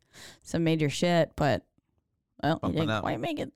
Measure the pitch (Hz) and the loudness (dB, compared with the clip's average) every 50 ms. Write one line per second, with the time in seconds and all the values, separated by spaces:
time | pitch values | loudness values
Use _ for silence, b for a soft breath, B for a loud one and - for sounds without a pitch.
0 | B B B B B B B B B - - 170 165 160 165 160 151 139 - - | B B B B B B B B B -6 -2 0 2 2 2 2 2 0 0 0
1 | 180 175 170 165 151 - - - 151 139 107 - - _ _ _ _ _ _ _ | 2 4 4 4 2 2 0 0 0 0 0 0 -4 _ _ _ _ _ _ _
2 | _ _ _ _ _ _ _ - - 147 165 - - - - 156 160 135 110 104 | _ _ _ _ _ _ _ -4 -2 -2 0 0 -2 -2 0 0 0 0 0 -2
3 | - - - - - 339 302 - - - - | -2 -2 -4 -4 -4 -6 -6 -6 -8 -10 -12